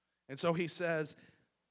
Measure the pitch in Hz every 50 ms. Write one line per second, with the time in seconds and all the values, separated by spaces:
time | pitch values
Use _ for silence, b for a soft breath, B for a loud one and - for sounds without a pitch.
0 | _ _ _ _ _ - 135 139 - 170 165 170 175 151 - - 175 165 165 156
1 | 156 147 - B B B B B B B B B _ _